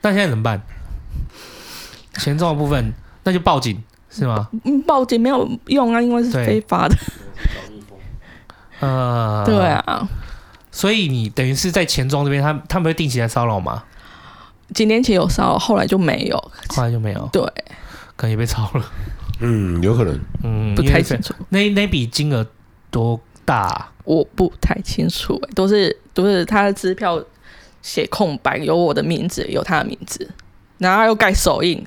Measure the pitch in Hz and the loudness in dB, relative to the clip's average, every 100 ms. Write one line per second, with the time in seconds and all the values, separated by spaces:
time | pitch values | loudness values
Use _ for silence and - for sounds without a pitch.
0 | 208 196 190 113 113 101 - - - - | 2 2 2 2 0 -2 -6 -16 -12 -12
1 | - - - - - - - - - - | -10 -8 -8 -10 -20 -20 -18 -18 -18 -20
2 | - - - 151 175 147 147 143 113 - | -16 -6 -2 0 0 0 0 0 0 -4
3 | - - 190 180 175 147 123 95 - _ | -14 -4 0 2 4 2 0 -4 -8 _
4 | _ - 135 110 110 226 240 277 302 285 | _ -4 -2 0 -2 -4 0 0 2 2
5 | 254 233 240 262 - 240 - 277 247 233 | 2 2 4 2 0 -4 0 2 4 2
6 | 240 240 240 135 120 214 - 180 - - | 2 2 2 0 2 0 0 0 4 2
7 | - - - - - - - - - - | 0 -14 -16 -2 -2 -2 -12 -18 -20 -20
8 | - - - - - - - - 139 131 | -18 -18 -20 -20 -20 -20 -20 -4 -2 0
9 | 123 120 113 107 101 208 180 147 - - | 0 0 0 2 2 4 4 2 -2 -4
10 | 196 - - - - - _ - 190 220 | -4 -6 -10 -14 -18 -20 _ -2 0 2
11 | 170 127 107 120 131 135 185 175 165 - | 0 0 -2 -2 -2 0 0 0 0 0
12 | 131 143 143 139 143 147 - 190 165 165 | 0 0 0 2 0 -2 -2 0 0 0
13 | 156 123 117 127 120 104 90 58 - - | -2 0 0 0 0 0 -2 -6 -10 -20
14 | - - - - - _ _ - 214 226 | -20 -20 -20 -20 -20 _ _ 0 2 4
15 | 254 190 165 - - - - 214 - 190 | 4 4 4 2 2 0 2 0 2 2
16 | 165 - - - - - - - 117 117 | 2 0 -2 -4 -6 -14 -6 -2 0 0
17 | 107 101 - 208 - - - - - - | -2 -4 -2 -2 -2 -6 -16 -20 -20 -20
18 | - - 113 107 113 - 107 - 110 - | -20 -6 -2 0 -2 -2 -2 -2 -4 -8
19 | - - - - 117 113 95 85 92 117 | -10 -10 -8 -4 0 0 0 2 2 4
20 | 101 69 - - 117 110 107 101 135 156 | 2 0 -6 -6 -2 -2 0 2 4 4
21 | 170 120 - - - 190 208 202 202 170 | 4 -2 -4 -10 -2 2 4 2 2 0
22 | 117 - 151 127 110 - - - - 123 | -2 -2 0 0 -2 -8 -20 -20 -6 -2
23 | 117 117 - - - 120 95 - - - | 0 -2 -6 -8 0 0 0 -4 -8 -16
24 | - 160 143 - 180 - - 196 - - | 0 0 0 0 0 0 -2 -2 -2 -2
25 | 165 - - - - 202 196 208 185 - | -2 -2 -4 -4 -4 0 2 4 2 -2
26 | - - 190 190 165 208 202 202 185 185 | -6 0 2 2 2 2 2 0 -2 -2
27 | 202 170 - _ - - - - - - | -2 -2 -6 _ -20 -20 -20 -20 -8 -4
28 | - - 190 143 - 131 147 165 175 - | -4 0 0 0 -2 -2 0 2 2 0
29 | 147 165 175 - - - - 160 - - | 0 -2 -2 -6 -4 -4 0 -2 -2 -8
30 | - - - - - - _ _ 185 196 | -12 -12 -12 -14 -20 -20 _ _ 2 4
31 | 220 220 214 196 - 117 175 - | 4 4 4 4 2 2 0 -2